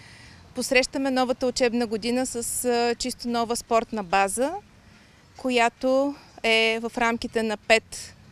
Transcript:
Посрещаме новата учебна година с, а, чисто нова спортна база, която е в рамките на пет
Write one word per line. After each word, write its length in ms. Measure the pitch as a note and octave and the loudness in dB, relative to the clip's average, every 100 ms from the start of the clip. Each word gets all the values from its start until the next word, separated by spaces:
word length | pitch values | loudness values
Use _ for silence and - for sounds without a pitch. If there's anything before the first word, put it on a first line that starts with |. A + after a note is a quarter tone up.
| - - - - - - | -20 -20 -20 -20 -14 -8
Посрещаме 560 | A#3 B3+ C4 D4 C4+ | 0 2 2 -2 -2
новата 360 | B3+ B3 B3+ B3+ | 0 0 0 -2
учебна 400 | - B3 A#3 A#3 | 0 0 0 -2
година 380 | G#3+ A3+ B3 B3+ | -4 -2 -2 -2
с, 400 | A#3 A#3 - B3 | -6 -6 -4 -2
а, 300 | A#3+ A#3+ A#3 | 0 0 -2
чисто 340 | B3+ - A#3+ | -6 -6 -4
нова 260 | A#3 A3+ A#3 | -2 -2 -4
спортна 480 | - A3+ A#3 A3 | 0 0 0 -6
база, 480 | F3+ F#3+ G3 G#3 C#4 G4 - - - - - _ - - | 0 2 2 0 -4 -4 -12 -20 -20 -20 -20 _ -20 -8
която 760 | C4 B3 A#3 - C4 C4 C#4+ C#4+ - - | 0 2 2 2 0 2 0 -4 -16 -4
е 360 | A3+ A3+ A3+ A3+ | 2 4 4 0
в 100 | A#3 A#3+ | -4 0
рамките 460 | A#3 A#3 A#3 A#3 | 0 0 -4 -2
на 140 | A3 G#3+ | -2 -2
пет 580 | - A3+ - - - - - | 2 2 2 -16 -16 -20 -20